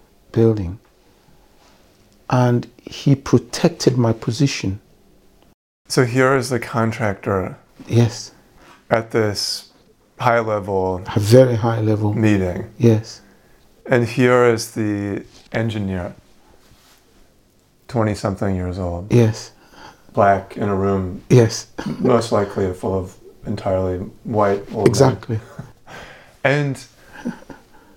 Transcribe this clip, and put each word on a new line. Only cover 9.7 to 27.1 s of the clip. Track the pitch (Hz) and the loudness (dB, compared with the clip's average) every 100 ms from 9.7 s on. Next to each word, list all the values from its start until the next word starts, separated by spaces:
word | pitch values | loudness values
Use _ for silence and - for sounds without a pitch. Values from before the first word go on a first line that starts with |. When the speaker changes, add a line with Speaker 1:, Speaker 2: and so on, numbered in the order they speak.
| _ _ _ _ - | _ _ _ _ -4
Speaker 2:
high | 120 117 | 0 2
level | 110 104 98 98 92 92 98 - | 0 -4 -2 -2 -2 -4 -4 -4
Speaker 1:
A | |
very | 101 123 131 117 | 4 6 6 2
high | 117 113 | -2 -2
level. | 107 107 107 | 0 0 0
Speaker 2:
meeting. | 107 110 101 92 87 - - | 0 2 2 0 -4 -10 0
Speaker 1:
Yes. | 117 110 - - _ _ _ _ _ _ - | 2 2 -2 -16 _ _ _ _ _ _ -2
Speaker 2:
And | 120 117 | 0 0
here | 127 123 123 | 2 4 6
is | 123 110 - | 4 2 -4
the | - 107 101 101 104 - - _ | -6 -4 -4 -4 -8 -10 -20 _
engineer, | 123 113 107 98 92 90 - _ _ _ _ _ _ _ _ _ _ _ _ _ _ _ _ - | -6 -4 -4 -4 -6 -8 -12 _ _ _ _ _ _ _ _ _ _ _ _ _ _ _ _ -6
twenty-something | 120 107 101 107 95 101 | -2 -2 -2 -4 -4 -4
years | 95 90 90 | -4 -4 -6
old. | 90 87 101 | -6 -8 0
Speaker 1:
Yes. | 120 113 113 - _ _ - - - _ | 2 4 0 -12 _ _ -20 -20 -20 _
Speaker 2:
Black | - 101 95 95 - | 2 4 2 -2 -6
in | 104 | -4
a | |
room. | 98 98 98 92 95 - | 0 0 -2 -4 -8 2
Speaker 1:
Yes. | 123 113 - - - - - | 4 4 0 -14 -12 -10 -2
Speaker 2:
Most | 127 120 113 | 2 2 2
likely | 107 98 - 95 | -2 -2 -2 -4
full | 90 110 95 | -4 -4 -4
of | 92 - - - - | -6 -14 -20 -16 -10
entirely | 101 104 92 92 92 107 - | -6 -2 -2 -2 -4 -8 -12
white | - 107 101 101 - | -6 0 0 0 -4
old | 113 | 0
men. | 104 | 2
Speaker 1:
Exactly. | 117 131 - - 110 - - - - - - - - - _ | 4 2 2 -6 -8 -8 -18 -20 -20 -20 -20 -20 -20 -20 _
Speaker 2:
And | 135 143 143 131 - _ - | 0 2 0 -4 -12 _ -20